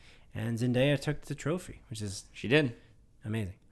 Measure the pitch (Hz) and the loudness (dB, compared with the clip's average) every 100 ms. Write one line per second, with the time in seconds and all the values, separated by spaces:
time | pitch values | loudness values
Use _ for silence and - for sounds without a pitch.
0 | - - - 107 113 113 127 123 143 143 | -20 -20 -14 -6 -4 0 2 4 4 2
1 | - 147 - 143 139 180 - - - 107 | 0 -4 -6 -6 -2 -4 -6 -16 -12 -8
2 | 104 98 - - 104 147 135 - - - | -6 -8 -12 -8 4 4 4 -2 -20 -20
3 | - - 107 110 95 - - | -20 -12 -4 -4 -4 -8 -10